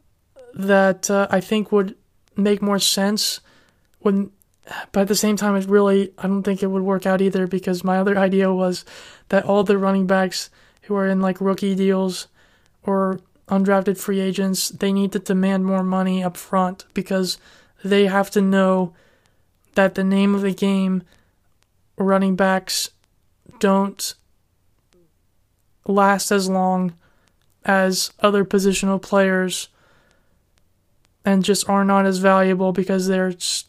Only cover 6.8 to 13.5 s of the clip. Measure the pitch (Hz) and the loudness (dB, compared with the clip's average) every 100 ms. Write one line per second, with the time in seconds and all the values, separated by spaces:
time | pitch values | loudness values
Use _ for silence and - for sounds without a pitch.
6.8 | 190 190 190 190 190 190 180 185 190 180 | -2 -2 0 0 0 0 -2 -4 -4 -4
7.8 | 185 185 196 196 190 190 190 185 185 180 | -2 0 0 2 2 2 0 0 -2 -4
8.8 | - - - - - 190 - 202 202 202 | -10 -20 -20 -18 -2 -2 2 0 2 2
9.8 | 196 196 185 190 185 - - _ _ _ | 2 0 2 0 0 -6 -12 _ _ _
10.8 | - 202 190 190 190 185 190 185 202 190 | -6 -2 0 0 0 -2 -2 -2 -2 0
11.8 | 190 190 190 175 - _ _ _ _ _ | 0 0 -2 -6 -12 _ _ _ _ _
12.8 | 202 196 190 185 _ _ - | -4 -2 -2 -4 _ _ -2